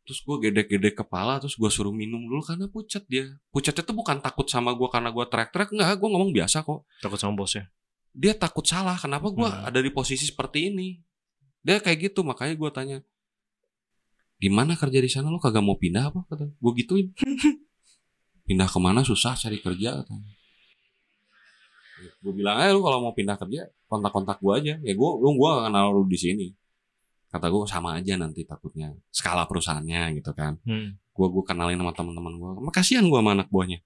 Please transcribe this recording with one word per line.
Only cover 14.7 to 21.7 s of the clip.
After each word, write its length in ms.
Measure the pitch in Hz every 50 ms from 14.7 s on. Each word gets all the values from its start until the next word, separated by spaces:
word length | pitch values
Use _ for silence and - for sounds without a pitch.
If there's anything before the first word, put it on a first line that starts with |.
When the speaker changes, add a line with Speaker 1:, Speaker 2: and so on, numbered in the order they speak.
| 170
Speaker 1:
kerja 220 | 160 151 135 131
di 100 | 135 127
sana, 200 | 127 - 131 139
lu 100 | 151 165
kagak 220 | 175 - 127 107 110
mau 160 | 101 101 98
pindah 320 | - - 85 87 107 135
apa?" 160 | 147 - 185 180
kata. 200 | _ 160 147 147 147 -
Gua 160 | _ 113 120
gituin. 400 | 120 139 - - 180 202 190 190 - -
<laughs> 480 | 269 262 277 262 - 302 294 - _ _ _ _ _ _ _ _ _ _ _ _ _ _ _ _ _
"Pindah 200 | - 98 92 95
kemana, 360 | 92 - 92 90 90 95 120 135
susah 320 | 123 107 - - 120 127
cari 240 | - - 113 104 101
kerja," 360 | - 92 90 90 104 120 135
katanya. 340 | 139 131 - 107 101 104 104 - _ _ _ _ _ _ _ _ _ _ _ _ _ _ _ _ _ _ _ _ _ _ _ _ _ _ _